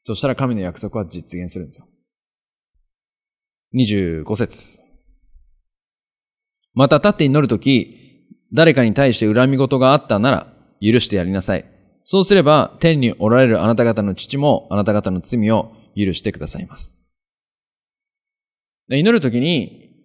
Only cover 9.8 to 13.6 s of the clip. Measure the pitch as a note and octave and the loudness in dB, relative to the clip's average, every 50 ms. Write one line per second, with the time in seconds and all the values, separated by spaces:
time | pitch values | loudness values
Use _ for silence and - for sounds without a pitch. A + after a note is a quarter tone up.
9.8 | B2+ C3 C#3 D3+ - - A2+ G2+ G#2+ C3+ B2+ D#2+ - - _ _ _ _ _ _ | 4 4 2 2 0 -2 -2 0 2 0 0 -2 -4 -10 _ _ _ _ _ _
10.8 | G2+ G#2 A2+ B2 - - G2+ F#2+ F2 F2+ F#2+ G2 F2+ - G2 E2 - - _ _ | 0 2 2 2 0 0 -4 -4 -2 -2 -4 -4 -4 -4 -4 -6 -6 -12 _ _
11.8 | _ _ _ _ _ - - G3 F#3 F#3 G3+ F#3+ D#3 C#3+ D3+ D3 A#2 - - - | _ _ _ _ _ -2 -2 -2 2 4 2 4 4 4 4 4 2 -2 -4 -2
12.8 | - E3 D#3+ D3 B2+ A#2 - - F2+ A2 A#2 B2+ C3 A#2+ A2 F2+ | 0 0 2 2 0 -2 -2 -2 0 2 4 4 4 4 4 2